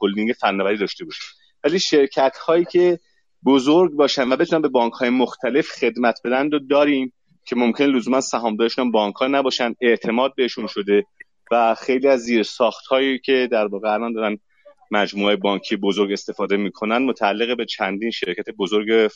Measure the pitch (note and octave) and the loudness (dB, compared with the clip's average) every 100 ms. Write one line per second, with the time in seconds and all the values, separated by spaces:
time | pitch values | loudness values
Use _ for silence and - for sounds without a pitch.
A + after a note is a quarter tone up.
0 | A#2+ G2+ A2 - A2 G2 F#2+ G#2+ F#2 - | -4 -2 -4 -2 -2 0 -2 -2 -4 -6
1 | E2 - - - _ _ D3 F#3 - D3+ | -14 -16 -18 -20 _ _ 0 0 2 2
2 | C#3 - C3+ - - E3+ E3+ F3 F3+ F3 | 2 2 -2 -2 0 0 2 2 2 0
3 | _ _ _ _ C3 C#3 B2+ E3 F3+ D3 | _ _ _ _ 2 4 6 4 4 4
4 | C#3 C#3+ B2+ C3 E3 E3 D3+ B2+ A#2 - | 2 2 0 0 2 2 2 2 0 0
5 | B2 B2+ D3+ - B2 C3+ - - A#2+ A#2 | 0 2 0 -2 -2 -2 -2 -2 -2 0
6 | A#2+ - A#2+ B2+ D3+ D3 C3+ C#3+ D3 C#3 | 0 0 -2 -2 0 -2 2 2 4 0
7 | B2+ - _ _ - B2 A#2+ A2+ C#3+ C3 | -2 -10 _ _ -6 0 0 2 2 2
8 | A2+ C3 C3 A#2+ A2+ G#2+ A#2 - B2 A2 | 0 -2 0 -4 -2 0 0 0 0 2
9 | G#2 - C3+ C#3 C3+ - A#2+ - A#2+ A#2 | 0 -2 0 0 0 -2 -4 0 0 2
10 | - A#2 C3+ C3+ B2 - G#2+ A2 G2 G2+ | 0 0 -2 0 -4 -4 -8 -6 0 0
11 | G2+ _ - _ _ A#2 A2+ A2+ - C3 | 0 _ -20 _ _ 2 2 0 -2 2
12 | C#3 C3 A#2 A#2 G#2 - A2+ - - C3 | 4 2 2 0 0 0 0 0 -2 0
13 | C3+ B2+ - C3 B2 A#2 G#2 G2 G#2+ G#2+ | 0 -2 0 0 2 0 0 -2 -2 -2
14 | A#2 A2+ G#2+ G#2 _ _ - _ _ G#2+ | -4 -4 -4 -4 _ _ -20 _ _ -2
15 | G2 G2+ G2+ G2+ G2+ G2 - G#2 G2 F#2+ | -2 0 0 2 0 -2 -4 -2 -2 0
16 | G2+ G2 - - F#2+ G2+ G2 - G#2+ A#2 | -2 -2 -8 -8 -2 -2 -4 -6 -4 -2
17 | C3 - G#2 G#2 A#2 A#2+ A2 - G2 G3+ | -2 0 -2 0 -2 -4 -6 -4 -4 -4
18 | A2+ - F2+ F2+ G#2+ G#2+ F#2+ G#2 G#2+ A2+ | -6 -6 -6 -6 -10 -6 -2 -2 2 2
19 | G#2+ | 2